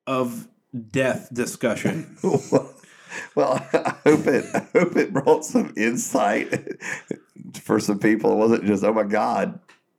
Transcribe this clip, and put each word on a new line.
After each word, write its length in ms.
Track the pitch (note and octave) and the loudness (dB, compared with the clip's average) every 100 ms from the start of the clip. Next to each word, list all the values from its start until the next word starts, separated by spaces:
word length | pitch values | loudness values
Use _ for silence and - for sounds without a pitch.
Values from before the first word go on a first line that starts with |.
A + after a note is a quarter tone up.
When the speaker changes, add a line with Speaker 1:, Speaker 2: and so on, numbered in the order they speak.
| - | -6
Speaker 1:
of 420 | C3 B2 A#2 - _ _ B2 A2 | -2 -2 -6 -14 _ _ -14 -6
death 380 | C3 C3 A2 - | -2 0 -2 -6
discussion. 840 | A#2+ A#2+ - B2 G#2 G#2 E2 - - | -6 -4 -2 -2 0 -2 -4 -8 -6
Speaker 2:
<laughs> 40 | F#3+ G3 - C3+ - - - - - - - | 0 0 2 -2 -2 -12 -20 -20 -16 -14 -6
Well, 200 | - - - - | 0 2 0 0
I 220 | D3 - - | -2 -2 0
hope 220 | - D3+ D3+ | 4 4 4
it, 160 | C3+ - | 0 0
I 120 | - - D#3+ | -6 0 0
hope 180 | F3 - | 2 2
it 160 | C3 | 0
brought 320 | A#2+ - D#3 | 0 4 2
some 280 | - - G#2+ - | 4 -2 -2 0
insight 1000 | A2+ B2 - - G#2 A2+ - - - - - - - - _ - - - | 0 0 -2 0 0 0 -2 -6 -6 -12 -10 -12 -10 -12 _ -20 -18 -16
for 200 | - A2 | -2 0
some 180 | A2 G2+ | 0 0
people. 340 | G#2+ A2 G#2+ | 2 2 2
It 40 | G2+ | 2
wasn't 280 | A2+ A2+ G2 | 4 4 2
just, 180 | G2+ | 2
"Oh 80 | G#2 | 2
my 100 | A2 | 0
God, 560 | G2+ G#2 A#2 A2 F#2+ - - _ _ | 0 0 0 0 -2 -6 -18 _ _